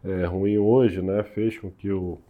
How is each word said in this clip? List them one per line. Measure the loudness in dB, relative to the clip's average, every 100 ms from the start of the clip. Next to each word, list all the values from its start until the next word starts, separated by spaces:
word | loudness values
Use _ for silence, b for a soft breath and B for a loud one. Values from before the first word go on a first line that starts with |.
| -6
é, | -4 -2
ruim | 0 0 2
hoje, | 4 6 4 0
né, | -2 -2
fez | -4 -4 -4 -4
com | -14
que | -10 -4
o, | -4 -4 -8 -16